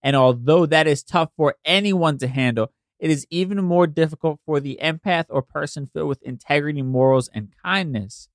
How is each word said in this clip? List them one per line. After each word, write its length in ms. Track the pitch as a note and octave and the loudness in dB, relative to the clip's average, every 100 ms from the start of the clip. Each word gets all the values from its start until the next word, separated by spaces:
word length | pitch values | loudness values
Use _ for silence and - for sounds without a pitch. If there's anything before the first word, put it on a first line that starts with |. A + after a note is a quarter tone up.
And 140 | C3+ C#3 | 0 4
although 500 | B2+ B2 A#2+ D#3+ E3 | 4 4 4 4 4
that 220 | D#3 D#3 | 4 4
is 160 | C#3+ | 0
tough 260 | - F3+ D#3+ - | 0 -2 -2 0
for 180 | D3 - | -2 -2
anyone 540 | D3+ F#3 G3+ F#3+ E3 C#3+ | 0 0 2 2 0 0
to 100 | C3+ | -4
handle, 440 | C3 B2+ A2+ A2 _ _ _ | 0 0 0 -4 _ _ _
it 100 | D#3 | -2
is 160 | D3+ - | -2 -2
even 340 | E3+ F#3 G3+ | -4 -2 -2
more 240 | F#3 F3 F3 | 0 2 2
difficult 520 | D3 D#3+ D3+ D#3+ D3 - | 2 -2 0 -4 -6 -4
for 140 | D3+ | -4
the 200 | C#3 C3 | -4 -6
empath 440 | D#3 D#3+ - E3+ E3 | -4 -4 -2 -2 0
or 120 | C#3+ | -4
person 480 | C3 - D3 - C#3 | -4 -8 -8 -8 -10
filled 160 | D#3+ D3+ | -6 -6
with 120 | C3+ | -6
integrity, 580 | - B2+ - D3 D3 D3 | -8 -14 -2 -2 0 -4
morals, 480 | C3 C3 C3 C3 B2 | -2 2 4 4 0
and 200 | A2+ G#2 _ | -8 -12 _
kindness. 640 | - G3 F3 B2 G2+ - - | -4 -2 -2 -6 -8 -14 -20